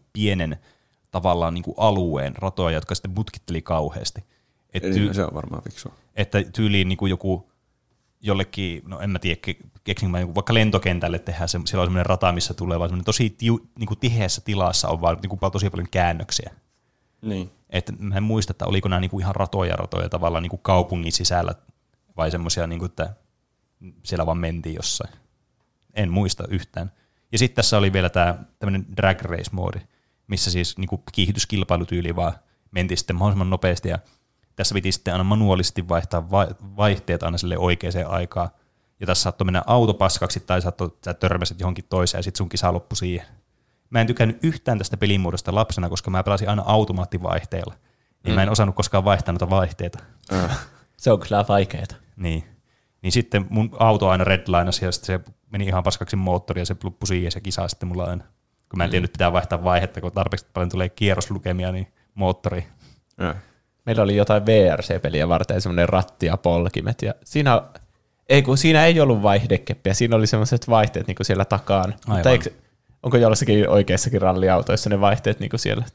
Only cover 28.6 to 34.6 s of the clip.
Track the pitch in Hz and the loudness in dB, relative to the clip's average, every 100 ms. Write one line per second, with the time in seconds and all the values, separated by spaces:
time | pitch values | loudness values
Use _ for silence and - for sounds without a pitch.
28.6 | 101 95 - 98 98 92 87 87 90 95 | -4 -4 -6 0 0 0 -4 -6 -6 -6
29.6 | 92 - - _ _ _ - 95 - 90 | -6 -6 -12 _ _ _ -6 -4 -2 0
30.6 | 87 - 95 95 - - 85 - - 101 | -2 -4 -6 -6 -6 0 2 2 -2 -2
31.6 | 92 87 87 87 85 85 85 - _ _ | 0 0 0 -4 -2 -2 -2 -4 _ _
32.6 | _ 92 90 87 - 90 101 101 92 92 | _ -4 -2 -2 -2 0 2 2 0 0
33.6 | 92 87 90 85 - _ _ _ _ - | 0 -2 -2 -6 -8 _ _ _ _ -6